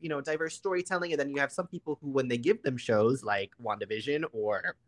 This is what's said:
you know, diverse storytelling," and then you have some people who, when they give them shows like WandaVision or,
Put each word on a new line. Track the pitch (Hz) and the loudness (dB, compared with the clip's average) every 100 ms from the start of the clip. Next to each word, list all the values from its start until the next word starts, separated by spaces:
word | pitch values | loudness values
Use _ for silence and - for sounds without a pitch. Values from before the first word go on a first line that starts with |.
you | 160 | -6
know, | 147 | -4
diverse | 139 156 160 | -2 -2 -2
storytelling," | - 196 180 175 185 175 | -4 -2 -2 0 -2 0
and | 151 | 0
then | 143 | 0
you | 139 | 0
have | 139 | 0
some | - 175 | -2 -6
people | 175 - 147 | -6 -6 -6
who, | 147 | 0
when | 135 127 | 0 2
they | 120 | 2
give | 131 226 | 2 2
them | - 123 | 2 -2
shows | - 107 110 131 | 2 6 6 4
like | 104 101 101 - | 0 -2 -2 -6
WandaVision | 117 104 104 107 120 147 160 | -4 -4 -2 -4 -2 -2 -2
or, | 147 107 98 - - | -2 0 0 -2 -8